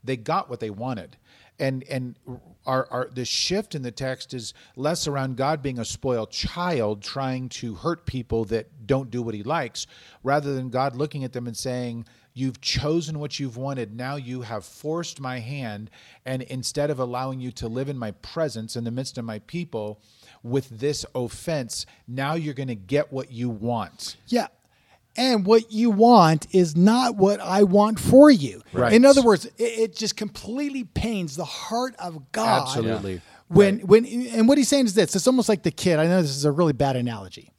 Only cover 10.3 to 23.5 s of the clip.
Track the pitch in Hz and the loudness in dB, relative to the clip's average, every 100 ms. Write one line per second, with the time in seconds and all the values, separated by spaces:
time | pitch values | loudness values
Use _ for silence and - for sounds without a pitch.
10.3 | 143 143 135 127 123 139 123 147 147 127 | 0 0 -6 -4 -2 -2 -2 -6 -4 -8
11.3 | 123 120 110 131 127 123 117 110 _ _ | -8 -10 -8 -6 -6 -6 -10 -14 _ _
12.3 | 123 131 127 - 120 147 165 156 156 147 | -6 -6 -4 -4 -2 0 -2 -4 -8 -8
13.3 | - 135 117 135 131 110 113 127 143 123 | -8 -8 -8 -8 -6 -8 -8 -8 -8 -10
14.3 | 127 113 110 - - 151 165 165 - 135 | -10 -8 -10 -10 -12 -6 -6 -6 -10 -10
15.3 | 127 113 143 123 104 110 - - _ 127 | -8 -8 -8 -8 -10 -14 -20 -20 _ -8
16.3 | 131 127 131 120 - 147 131 123 123 131 | -8 -6 -8 -6 -4 -4 -2 -4 -4 -6
17.3 | 131 127 120 117 120 139 135 113 98 - | -6 -10 -8 -8 -6 -6 -6 -8 -10 -12
18.3 | - 156 113 110 120 117 120 135 - 117 | -4 -4 -4 -10 -8 -6 -6 -8 -10 -10
19.3 | 107 - 175 165 113 107 107 _ _ - | -10 -10 -10 -8 -8 -8 -12 _ _ -20
20.3 | _ 120 135 131 110 139 143 - 127 120 | _ -4 -4 -4 -6 -4 -4 -8 -6 -8
21.3 | - - 156 117 - - _ - 127 139 | -8 -6 -6 -6 -10 -12 _ -12 -6 -4
22.3 | 165 151 135 131 110 92 143 - 135 131 | -4 -4 -6 -8 -8 -2 -2 0 -6 -10
23.3 | 120 123 | -6 -6